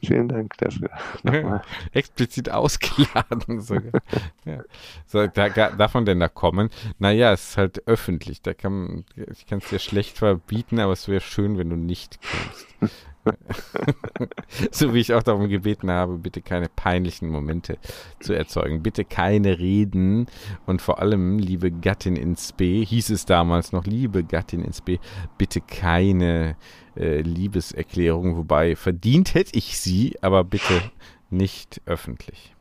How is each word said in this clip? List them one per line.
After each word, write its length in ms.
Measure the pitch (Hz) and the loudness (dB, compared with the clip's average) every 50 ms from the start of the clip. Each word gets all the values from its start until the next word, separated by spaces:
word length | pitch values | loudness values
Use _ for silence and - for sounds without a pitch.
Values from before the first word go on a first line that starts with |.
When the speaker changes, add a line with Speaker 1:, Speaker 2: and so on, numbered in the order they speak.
| - | 0
Speaker 1:
Vielen 240 | - - - 120 120 | 2 2 2 2 0
Dank 280 | 123 113 110 107 - - | -2 -4 -6 -6 -6 -4
dafür. 320 | - - - - - - - - - - - - - | -2 -2 -2 -4 -6 -8 -8 -10 -12 -12 -12 -4 -2
Nochmal. 400 | 120 131 151 156 - 98 101 - - - - | 0 0 0 0 -2 -4 -4 -6 -8 -14 -12
Speaker 2:
<laughs> 140 | 87 82 - | -12 -2 -2
Explizit 580 | 139 139 - _ - 123 - - - 120 - | -2 -2 -2 _ -2 -2 -2 -2 -6 -6 -4
ausgeladen 1080 | - 104 123 147 - - - - - - 139 - - 117 - - 120 117 - - 120 113 | -2 0 2 2 0 0 -2 -2 4 4 2 4 4 -2 -2 0 -4 -6 -4 -6 -6 -8
sogar. 320 | 104 117 104 95 101 113 117 139 - - - 127 104 80 - _ - | -4 -2 -4 -4 -2 0 -2 -2 -2 0 -4 -4 -4 -4 -12 _ -12
Ja. 180 | 80 78 69 - - - - - - - - - | -12 -12 -12 -14 -18 -20 -20 -20 -20 -20 -20 -18
So, 200 | _ - 104 104 | _ 2 2 2
da, 220 | 95 - - 101 104 | 2 4 2 2 2
ga-, 220 | - - 107 98 - | 4 4 4 4 4
darf 180 | 98 104 107 - | 4 2 4 4
man 100 | 127 117 | 2 4
denn 140 | 101 92 87 | 4 4 4
da 80 | 85 80 | 4 2
kommen? 420 | _ - - 87 82 95 104 113 - - - 110 85 _ | _ 2 2 2 4 4 0 0 -2 -6 -10 -10 -6 _
Naja, 340 | 101 101 104 110 123 117 101 | 4 4 6 6 6 6 6
es 180 | - - - | 4 0 -4
ist 60 | - | 0
halt 300 | - 98 90 - - - | 0 0 2 0 -6 2
öffentlich. 560 | - 90 - - - 90 78 - - 67 - _ | 2 2 2 2 -2 -4 -4 -4 -8 -12 -8 _
Da 120 | 95 87 | -8 -8
kann 180 | _ - 98 98 | _ -6 -4 -4
man, 320 | 98 90 87 87 87 82 _ _ - - - | -4 -4 -6 -8 -10 -10 _ _ -14 -14 -14
ich 160 | - - - | -14 -18 -10
kann's 220 | - 110 98 - - | -6 -6 -6 -4 -4
dir 100 | - 92 | -6 -6
schlecht 400 | - - - 101 95 - - - | -4 -2 -2 -2 -2 -2 -4 2
verbieten, 600 | 113 107 98 87 - - 104 110 120 - - 113 | 2 4 4 2 0 -4 -4 -4 -4 -2 0 0
aber 120 | 107 98 92 | 2 2 0
es 140 | - - - | 0 -2 -2
wär 120 | 98 95 | -2 -2
schön, 380 | - - - - 101 101 107 92 | -2 -2 -2 -2 0 0 0 -2
wenn 120 | 87 82 | -2 -2
du 60 | 85 | -2
nicht 420 | 85 82 85 87 - - - - - - | -2 -2 -4 -4 -6 -8 -18 -20 -16 -10
kommst. 440 | - - - - - - - - - - - - - - - - - - _ _ | -8 -6 -6 -6 -8 -12 -18 -20 -20 -4 -2 -2 -2 -2 -6 -20 -20 -20 _ _
<laughs> 100 | 113 - - - - - - - - - - - - 139 - - - - - 120 - - - - - - - - - | -2 -2 -2 -6 -10 -10 -10 -10 -8 -6 -2 0 0 -2 -2 -4 -12 -8 -8 -8 -8 -8 -16 -16 -14 -6 -4 -4 -4
So 220 | - - 156 139 117 | 0 2 2 4 4
wie 60 | 120 | 4
ich 140 | 113 - 120 | 4 4 2
auch 80 | 117 110 | 2 4
darum 260 | - 110 101 101 104 | 4 2 2 2 0
gebeten 420 | 98 98 92 104 107 - - 92 | 0 0 0 0 -2 0 -2 -2
habe, 280 | 90 90 90 90 90 85 | 0 0 0 -2 -2 -6
bitte 240 | 87 92 - - - | -6 -8 -10 -10 -8
keine 260 | - 95 87 87 82 | -4 -4 -2 -2 -4
peinlichen 640 | _ - - 92 90 90 90 85 - - - 80 | _ -2 0 0 2 2 0 -2 -4 -6 -6 -4
Momente 480 | 80 73 73 73 80 85 - - - - - - - - - - - - | -4 -4 -2 -2 -4 -4 -4 -8 -12 -10 -10 -16 -16 -16 -18 -20 -20 -14
zu 140 | - - 95 | -4 -2 -2
erzeugen. 480 | 82 76 - - 82 80 69 78 80 78 | -2 -2 -2 -2 -2 -2 -2 -2 -2 -2
Bitte 240 | 110 - - 98 | -2 -2 -2 -6
keine 520 | - - - 92 92 104 107 101 98 92 85 | -4 -2 0 2 4 4 4 4 4 2 2
Reden 680 | 87 92 98 104 104 101 95 92 92 92 101 113 120 - - - - 101 98 - - | 2 2 2 2 2 2 2 2 2 4 2 2 0 -4 -8 -16 -12 -12 -12 -10 -4
und 160 | - 92 90 - | -2 -2 -2 0
vor 160 | - 87 - | -2 -2 0
allem, 400 | 90 104 107 98 90 90 98 107 | 2 2 2 2 2 2 2 0
liebe 320 | 104 92 92 87 90 92 85 | 0 0 -2 0 0 -2 -2
Gattin 440 | 85 85 98 98 - - 98 90 | 0 -2 -2 -2 0 -2 -2 -2
ins 360 | 73 62 85 85 - - - - | 0 0 -2 -4 -4 -6 -12 -2
B, 320 | - 95 87 90 107 113 | 0 0 2 2 0 0
hieß 240 | - 110 117 107 - | 2 0 0 0 0
es 160 | 110 95 - | -2 -2 2
damals 480 | - 95 85 85 85 85 85 85 - - | 2 4 4 4 4 2 2 0 0 -4
noch, 140 | 92 85 | -4 -2
liebe 380 | 101 104 117 135 117 98 95 85 | -2 -2 -2 -2 0 0 0 -2
Gattin 380 | - - 82 - - - 85 82 | 0 -2 -4 -4 -4 -6 -6 -6
ins 200 | 78 - - - | -6 -8 -8 -4
B, 160 | - 90 90 - - - 98 87 - - _ | -4 -4 -4 -4 -10 -12 -12 -12 -12 -2 _
bitte 240 | 101 - - 90 - | -2 0 0 -6 -6
keine, 920 | - - - 95 90 82 87 92 98 98 90 90 85 85 82 82 80 76 - - - - - - - - | -6 -10 -4 0 2 4 4 4 4 4 4 4 2 2 2 0 -2 -4 -8 -12 -20 -20 -20 -20 -20 -10
äh, 260 | - 87 82 76 76 78 | -4 -2 0 0 0 0
Liebeserklärung, 1120 | 85 85 85 95 101 98 92 85 - - - 82 _ - 90 87 82 82 85 90 90 82 | -2 -2 -2 -4 -2 -2 -4 -4 -4 -8 -10 -10 _ 0 2 2 2 2 2 0 0 0
wobei 400 | 82 80 80 78 76 80 85 80 | -2 0 2 2 4 4 2 0
verdient 560 | - - 95 87 85 - 110 127 165 190 - - | 0 0 -2 -2 0 2 4 4 4 4 4 4
hätte 240 | 160 196 - - | 2 2 2 0
ich 240 | 120 - - - - | -4 -4 -2 -8 -6
sie, 360 | - 92 92 95 233 269 - - | -2 0 2 2 2 0 -2 -2
aber 240 | - 95 95 95 87 | 0 4 4 4 4
bitte 380 | 90 104 98 - - 95 87 90 110 - - - - - _ _ _ | 2 -2 -2 0 2 2 2 0 -4 -12 -18 -20 -20 -20 _ _ _
nicht 500 | - 92 95 92 - - - - - - - | 0 0 0 0 0 -8 -16 -16 -18 -16 -6
öffentlich. 680 | - 87 82 - - 60 - - - - - - - _ _ | -6 -6 -6 -6 -10 -12 -12 -12 -18 -18 -18 -20 -20 _ _